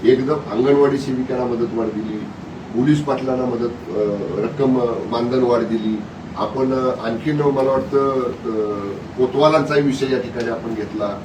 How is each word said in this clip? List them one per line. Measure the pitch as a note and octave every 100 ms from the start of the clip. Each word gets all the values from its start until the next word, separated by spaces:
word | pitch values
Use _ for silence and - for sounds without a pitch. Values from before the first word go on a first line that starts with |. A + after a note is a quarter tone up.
एकदम | A2+ C3 C3+
अंगणवाडी | D3+ A2+ G#2 C3+ C#3+ C#3+ C#3
सेविकांना | - B2+ B2+ B2+
मुदत | B2 A#2 A#2
वाढ | A2+ A2
दिली, | G#2 G#2+ G#2+ G#2 - - - -
पोलीस | A2+ C3+ D3+
पाटलांना | C#3+ C3 C3 B2+
मदत, | B2+ A#2 A#2 A#2 -
अ, | G#2 G#2 G2+ F#2 G2
रक्कम, | A2 - C3 B2+
अ, | A#2+ G#2+ G2
मानधन | A#2 A#2+ B2+
वाढ | A#2+ A#2
दिली. | A2 A2+ A2 G#2 - - - -
आपण, | C3 C3 C3
अ, | C3 B2+ B2 A#2
आणखीन | A2+ D3+ D3
मला | D3 C3+ C3+
वाटतं, | C3+ - C#3 C#3 C3
अ, | B2 G#2 A#2 A2 G#2 G#2 G2+ G2 - -
कोतवालांचाही | B2+ C#3 D#3 D#3 C#3+ D3
विषय | C#3+ B2+ C3
या | B2+
ठिकाणी | A2+ A#2 A#2
आपण | A2+ A2+
घेतला. | A2 G2 G#2 G2+ G2+